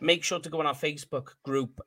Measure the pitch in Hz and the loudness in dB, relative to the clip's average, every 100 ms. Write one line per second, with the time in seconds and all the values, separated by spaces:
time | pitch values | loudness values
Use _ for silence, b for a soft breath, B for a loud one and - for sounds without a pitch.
0 | 156 170 - 175 156 160 147 135 156 147 | 2 4 2 -2 -2 0 0 0 -2 -4
1 | - 143 135 - 139 135 131 - | -6 -6 -6 -10 -2 0 0 -6